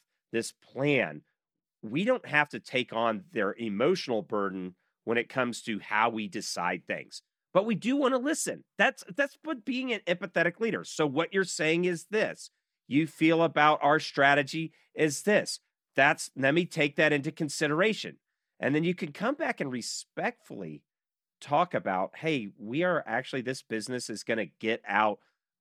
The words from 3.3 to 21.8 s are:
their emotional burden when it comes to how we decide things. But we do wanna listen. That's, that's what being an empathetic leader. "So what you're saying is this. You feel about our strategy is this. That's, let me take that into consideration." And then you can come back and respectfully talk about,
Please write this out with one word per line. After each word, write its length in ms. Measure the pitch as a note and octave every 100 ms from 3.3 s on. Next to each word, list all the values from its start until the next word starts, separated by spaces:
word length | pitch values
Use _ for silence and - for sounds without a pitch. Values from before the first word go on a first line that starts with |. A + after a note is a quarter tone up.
their 240 | A#2 G2 A2
emotional 640 | A2+ G2 C#3+ F#3 - A2
burden 540 | F2 G#2 G2 F#2+ F2+ - _ _
when 140 | A2 A#2
it 120 | A2+
comes 340 | C3+ B2 -
to 160 | - G2+
how 300 | - G#2+ A#2
we 180 | A2+ G#2
decide 580 | G#2+ - - F2 F#2 -
things. 380 | F2 A#1+ - - _ _
But 120 | F3+ A3
we 100 | F#3
do 200 | G#3 C#4+
wanna 240 | C4 C4
listen. 440 | C4+ E4 - F2+ - -
That's, 260 | A#3 C4+ - F#3
that's 220 | C#4 -
what 220 | D4+ C4+ G#3
being 260 | B3+ B3+
an 100 | G#3+ -
empathetic 540 | F3+ F#3+ E3+ E3 -
leader. 240 | A3+ A#2
"So 240 | - - D3+
what 260 | C3+ E3
you're 100 | F#3+
saying 420 | F3+ - D#3 E3+ F3+
is 200 | E3+ -
this. 400 | G#3+ C#3+ D#2 - _ _ _ -
You 200 | C#3 D#3+
feel 340 | - D#3+ E3
about 380 | E3 D3 D3+ D3+
our 180 | C#3+ D#3
strategy 760 | - - C#3 D3 C#3 D#3+ D#3+ - _
is 300 | - D#3 C#3
this. 360 | G3+ G3+ F#2+ - _ _ _ -
That's, 340 | C#3+ D#3+ - C3+
let 180 | C3+
me 120 | E3 F3+
take 320 | D#3+ D3 C#3+
that 160 | D#3
into 180 | D3 D3+
consideration." 840 | D3 D3+ - D3+ D#3 G#3+ F#3+ E2 C#2 _ _ _ -
And 160 | B2 D3+
then 80 |
you 100 | E3+
can 180 | F3 E3
come 220 | - A3
back 260 | D4 D#4+ -
and 120 | D3
respectfully 1120 | B2 - - - - G3+ B3 - A#2+ E2 D2 _ _ _ _ _ _
talk 340 | - D3 F3
about, 440 | A2